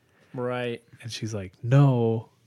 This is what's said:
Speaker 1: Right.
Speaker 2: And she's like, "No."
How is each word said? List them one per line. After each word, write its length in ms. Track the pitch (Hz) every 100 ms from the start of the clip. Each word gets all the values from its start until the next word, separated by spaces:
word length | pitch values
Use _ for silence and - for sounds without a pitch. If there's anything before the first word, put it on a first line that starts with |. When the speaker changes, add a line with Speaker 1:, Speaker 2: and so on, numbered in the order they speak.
| _ _ _
Speaker 1:
Right. 480 | 127 123 123 123 120 _ -
Speaker 2:
And 80 | 117
she's 220 | - 110
like, 180 | 107 92 -
"No." 680 | 117 139 139 123 113 113 - _